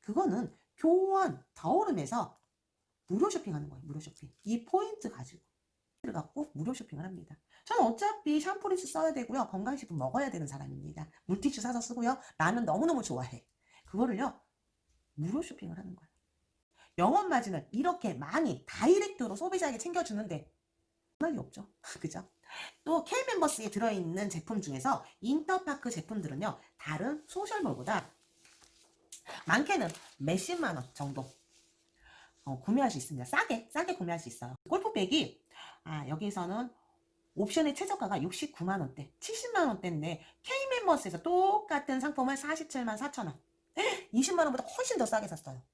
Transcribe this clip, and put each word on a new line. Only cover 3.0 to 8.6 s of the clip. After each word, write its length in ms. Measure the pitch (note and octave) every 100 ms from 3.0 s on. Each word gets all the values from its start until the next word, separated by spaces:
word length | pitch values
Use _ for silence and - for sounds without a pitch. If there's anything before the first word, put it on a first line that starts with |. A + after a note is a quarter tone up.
| _
무료 220 | F#3+ F#4+
쇼핑하는 400 | F#4+ - D3+ D3
거예요. 140 | C3+ D3
무료 140 | D3
쇼핑. 320 | D3+ - C#3+ _
이 200 | G3+ A#3
포인트 460 | - F#4 G#4+ G#4+ -
가지고, 340 | - B2+ - _ _ _ _ _ _
포인트를 120 | -
갖고 380 | E3 D3+ - D4 C#3+
무료 180 | E3+
쇼핑을 300 | C4 A3 D3
합니다. 320 | F3+ F#3 D#3 D3 _ - -
저는 180 | A#4
어차피 560 | - A3+ G4+ G#4+ - D4+
샴푸리스 480 | F4 G4